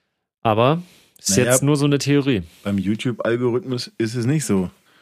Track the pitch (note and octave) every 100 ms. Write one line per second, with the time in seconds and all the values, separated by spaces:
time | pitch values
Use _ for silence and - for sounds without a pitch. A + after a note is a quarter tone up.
0 | _ _ _ _ A#2 G#2+ B2 E3 F3 _
1 | _ _ - - B2 C3 C#3 D3+ C#3+ C#3+
2 | C#3 C#3+ C3+ A#2 E2 - G#2 G2+ F#2+ A2
3 | C3 A2 - A#2 B2 A#2+ C3 B2 - -
4 | A#2 A#2+ A#2 D#3 C3+ G2+ F2+ - _ _